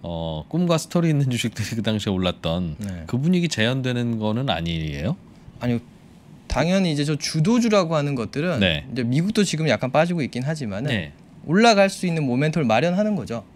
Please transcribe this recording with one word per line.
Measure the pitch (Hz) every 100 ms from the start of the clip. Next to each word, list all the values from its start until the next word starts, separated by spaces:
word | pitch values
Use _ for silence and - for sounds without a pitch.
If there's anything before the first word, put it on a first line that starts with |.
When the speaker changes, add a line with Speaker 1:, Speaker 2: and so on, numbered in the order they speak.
Speaker 1:
어, | 85 85 82 78 76
꿈과 | 160 175 160
스토리 | - 175 165
있는 | 147 135
주식들이 | 120 113 - 104 113
그 |
당시에 | 107 107 104
올랐던 | 95 90 85 85 85 87 73
Speaker 2:
네. | 101 90 80
Speaker 1:
그 | 120
분위기 | 151 180 175
재현되는 | - 110 135 127 123 120 113
거는 | 107 110 139
아니에요? | 82 85 82 78 71 71 180 - - - -
Speaker 2:
아니요. | 123 120 - - - - - - -
당연히 | 127 156 190 185
이제 | 147
저 | 147 147
주도주라고 | - 156 156 240 233 208 170 160
하는 | 143
것들은 | 135 107 135 170 143
Speaker 1:
네. | 95 76 69
Speaker 2:
이제 | 120
미국도 | 117 135 185 214
지금 | 202 156 156
약간 | 107 127
빠지고 | 147 170 175
있긴 | 120 120
하지만은 | 131 160 120 98 139
Speaker 1:
네. | 110 76 - - - -
Speaker 2:
올라갈 | 175 233 202 196
수 | - 185
있는 | 165 139
모멘텀을 | 123 156 160 131
마련하는 | 110 165 175 214 202
거죠. | 104 117 -